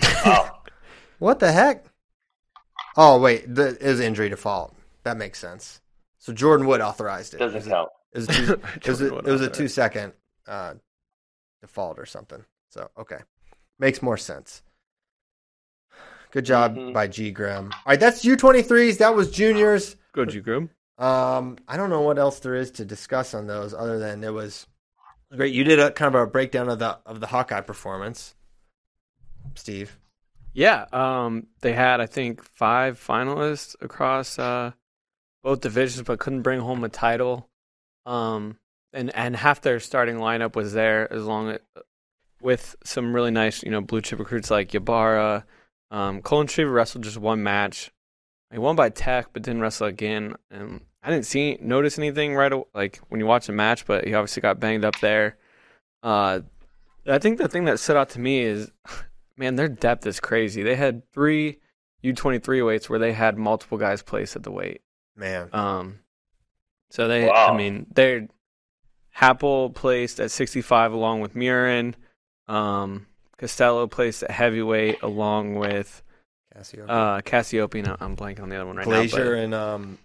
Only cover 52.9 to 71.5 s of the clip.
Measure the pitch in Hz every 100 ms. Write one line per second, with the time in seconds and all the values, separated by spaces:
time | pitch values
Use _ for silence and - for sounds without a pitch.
52.9 | - - 113 107 120 - 104 107 120 -
53.9 | 101 - 107 101 - 107 95 110 110 107
54.9 | - 107 107 107 - _ _ _ _ _
55.9 | _ 117 104 98 95 - - - _ _
56.9 | - - 139 208 226 330 180 170 110 -
57.9 | 147 135 123 127 135 117 104 107 _ -
58.9 | - - - _ - 131 127 151 117 120
59.9 | 120 107 95 - 113 110 104 104 127 139
60.9 | 120 - - 147 151 151 143 _ _ _
61.9 | _ 131 123 143 123 - 131 117 110 -
62.9 | 113 113 113 113 107 107 110 - 110 104
63.9 | 101 - 107 101 - 87 98 92 87 _
64.9 | _ _ - 95 92 87 107 101 95 92
65.9 | 101 _ _ _ _ _ _ _ _ _
66.9 | - 113 117 117 110 101 78 101 101 -
67.9 | - 131 123 107 _ _ _ _ _ _
68.9 | _ _ - 131 127 143 135 127 - 131
69.9 | 123 120 - 113 - 127 131 - 117 113
70.9 | 113 110 113 104 120 123